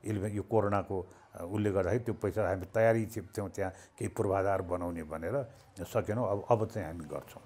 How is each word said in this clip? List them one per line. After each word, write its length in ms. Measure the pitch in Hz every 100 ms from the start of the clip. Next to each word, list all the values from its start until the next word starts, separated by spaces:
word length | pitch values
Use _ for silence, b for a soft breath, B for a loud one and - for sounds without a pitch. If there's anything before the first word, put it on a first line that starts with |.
| 92
यसले 240 | 107 101
यो 140 | 104
कोरोनाको, 640 | 95 110 101 101 95 95 90 B B -
अ, 120 | 87
उसले 200 | 104 104
गर्दाखेरि 320 | 98 90 113
त्यो 100 | 113
पैसा 360 | 104 104 92 95
हामी 160 | 95 90
तयारी 400 | 113 113 113 110
थियौँ 440 | - 90 - 98
त्यहाँ 220 | - 95
केही 360 | - - - 107
पूर्वाधार 540 | - 101 98 95 95
बनाउने 420 | 90 87 87 85
भनेर, 420 | 78 80 82 131 131 B B -
सकेनौँ। 480 | 85 113 101 107 113
अब, 140 | 101 -
अब 160 | 117 110
चाहिँ 200 | 110 78
हामी 180 | 85 76
गर्छौँ। 380 | 71 65 -